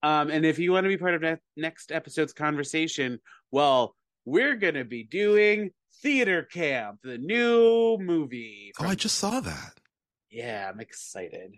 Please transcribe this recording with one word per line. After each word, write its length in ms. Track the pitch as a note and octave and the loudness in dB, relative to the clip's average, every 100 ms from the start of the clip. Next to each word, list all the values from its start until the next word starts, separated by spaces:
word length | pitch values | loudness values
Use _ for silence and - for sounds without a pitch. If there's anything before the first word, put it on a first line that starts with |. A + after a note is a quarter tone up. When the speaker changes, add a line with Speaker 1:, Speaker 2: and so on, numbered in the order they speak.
Speaker 1:
Um, 280 | D3+ D3+ D3 | 2 2 2
and 140 | D#3 | 2
if 140 | D#3+ D3+ | 2 2
you 140 | F3 | 2
wanna 160 | F#3 F#3+ | 2 2
be 80 | F#3+ | 0
part 180 | F3+ | 0
of 80 | E3+ | 0
ne-, 140 | D#3+ D#3+ _ - | 0 -4 _ -8
next 360 | D#3+ D#3+ - | -8 -8 -8
episode's 400 | D#3+ D#3 D3+ D3+ | -8 -6 -2 -2
conversation, 880 | - D3+ D3 C#3+ D#3+ D#3+ D3+ C3 B2 _ - _ | 0 -2 -2 -4 -2 -2 -2 -4 -4 _ -20 _
well, 440 | C3+ C#3+ C3 A#2 _ _ _ | 2 4 4 2 _ _ _
we're 320 | - D3+ C4+ B3+ | -2 2 2 0
gonna 280 | G3 D3+ | 0 -2
be 200 | B2 A#2+ | -6 -10
doing 680 | A2 E3 G#3 G#3 G#3 G#3 G3+ _ _ _ | -8 -2 2 4 4 2 -2 _ _ _
Theater 400 | C#4 C#4 A#3 F3+ | -2 2 2 0
Camp, 560 | C#3+ F3 D#3 C3 G#2+ G#2 | -2 -4 -2 -2 -6 -12
the 140 | B2+ A#2+ | -12 -10
new 800 | C#3 A3+ A#3+ A#3 A#3 A#3 A3+ A3+ | -2 0 4 6 6 6 4 2
movie 720 | F#3 E3+ C#3+ B2 A2+ G#2 G2+ - | 0 0 -2 -8 -12 -16 -20 -6
Speaker 2:
Oh, 40 | |
I 40 | E3 | -4
Speaker 1:
from 80 | F#3+ | -2
Speaker 2:
just 220 | A3 - | -2 -2
saw 220 | G3+ E3+ | -2 -2
that. 380 | F#2 D2 - - _ _ _ _ _ | -6 -10 -14 -20 _ _ _ _ _
Speaker 1:
Yeah, 380 | A2+ A#2+ G#2+ G2 | -12 -8 -6 -8
I'm 80 | G2+ | -10
excited. 720 | A2+ - - - F2 - F#2 | -14 -16 -16 -12 -12 -12 -18